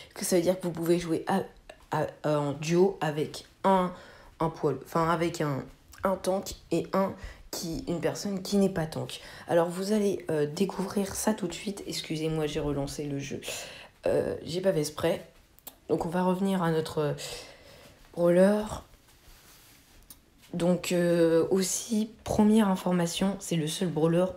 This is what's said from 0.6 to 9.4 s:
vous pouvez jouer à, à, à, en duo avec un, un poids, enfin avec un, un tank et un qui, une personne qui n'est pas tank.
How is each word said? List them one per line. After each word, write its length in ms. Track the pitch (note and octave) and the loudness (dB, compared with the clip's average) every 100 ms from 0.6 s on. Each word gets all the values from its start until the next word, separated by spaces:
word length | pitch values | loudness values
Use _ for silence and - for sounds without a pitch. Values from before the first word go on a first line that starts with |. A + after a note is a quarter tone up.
| F3 | -2
vous 60 | |
pouvez 260 | E3 E3+ F3 | -2 2 2
jouer 260 | E3+ D#3+ - | 0 -2 0
à, 140 | F#3+ - - - - - | -2 -2 -10 -20 -20 -4
à, 160 | D3 D3+ - | -2 -2 -4
à, 140 | D3 D3+ | -2 0
en 140 | D3 | 0
duo 480 | C3+ D#3 E3+ G3 F#3+ | -4 0 4 4 2
avec 440 | D#3 D3+ D3+ - - _ | -4 -2 -4 -8 -16 _
un, 280 | F#3+ F#3+ F3+ F3+ - - - - | 2 4 2 -4 -16 -20 -16 -4
un 100 | D#3+ | -4
poids, 260 | D#3+ D#3 C#3 - | 0 -2 -2 -4
enfin 240 | E3+ D#3+ | 0 2
avec 320 | E3+ E3+ D#3+ | 2 0 0
un, 220 | D3+ C3+ - - - - | -2 -2 -6 -16 -20 -4
un 140 | G3 F#3 | -2 0
tank 360 | - F#3+ G3+ - - | 0 -2 -4 -12 -4
et 160 | E3+ - | -2 0
un 200 | F#3+ F#3+ G3 - - - | 0 0 -4 -14 -16 -12
qui, 360 | - F3 D3 - | -10 -6 -6 -4
une 140 | E3+ | -4
personne 420 | D#3 C#3 G3+ F#3+ | -2 -4 -4 -6
qui 140 | F#3+ G3+ | 0 2
n'est 120 | F#3+ | 4
pas 160 | F#3+ D#3 | 2 -4
tank. 360 | C3 B2+ - - - | -4 -8 -10 -14 -12